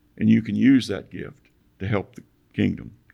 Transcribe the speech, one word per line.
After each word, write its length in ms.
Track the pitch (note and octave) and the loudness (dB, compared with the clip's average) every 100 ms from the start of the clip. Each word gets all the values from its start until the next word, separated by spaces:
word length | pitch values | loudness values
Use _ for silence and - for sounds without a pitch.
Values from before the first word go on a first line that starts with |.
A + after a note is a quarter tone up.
| _ - | _ -2
and 140 | A2 | 2
you 100 | A2+ | 2
can 160 | A2+ G#2 | 2 2
use 300 | B2 C3 G#2 | 4 4 2
that 220 | F#2+ - | -8 -10
gift 400 | - - - _ _ _ - | -14 -16 -18 _ _ _ -12
to 80 | F#2+ | -4
help 280 | G#2 - | -4 -4
the 80 | - - _ _ | -18 -20 _ _
kingdom. 380 | - G2+ - - - _ | -4 -2 -4 -14 -20 _